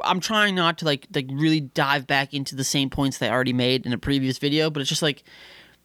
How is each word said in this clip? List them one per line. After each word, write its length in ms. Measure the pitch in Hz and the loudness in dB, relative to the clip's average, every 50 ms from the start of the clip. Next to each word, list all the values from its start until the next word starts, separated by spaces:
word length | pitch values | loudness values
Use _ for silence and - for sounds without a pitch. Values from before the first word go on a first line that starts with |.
| - | 0
I'm 160 | - 185 185 | 0 -2 -2
trying 340 | - - 220 214 208 202 190 | -2 -2 0 2 2 2 2
not 240 | 185 170 165 170 - | 2 2 2 0 0
to, 60 | 170 | 0
like, 240 | 156 143 135 - - - | 0 0 0 -2 -6 -6
like, 140 | 147 131 131 | -4 -4 -4
really 300 | 139 139 156 160 160 160 | -2 0 2 2 2 2
dive 460 | 143 127 - 165 147 135 143 147 127 | 0 -2 -2 0 2 2 2 0 0
back 260 | - 143 135 139 135 - | 2 2 2 2 0 -2
into 200 | 143 135 - - | -6 -6 -6 -6
the 100 | 131 135 | -4 -4
same 260 | - - 147 135 131 | -2 0 0 0 0
points 280 | - - 139 135 127 - | 0 0 0 0 0 0
that 120 | 135 110 | 0 0
I 40 | 113 | 2
already 180 | 127 127 131 123 | 2 2 2 2
made 340 | 123 123 127 127 131 107 | 2 2 2 2 2 0
in 60 | - 123 | -2 -4
a 60 | - | -4
previous 400 | - 139 139 139 131 131 127 - | -2 -2 -2 0 0 -2 -2 -2
video, 320 | - 143 143 156 156 160 | -2 0 0 2 0 0
but 100 | 156 143 | -2 -2
it's 80 | 135 131 | -4 -4
just, 140 | 156 - 175 | -2 0 0
like, 220 | 151 139 - - - - - - - - - - - _ _ | 0 -2 -2 -8 -20 -20 -20 -20 -20 -20 -20 -20 -20 _ _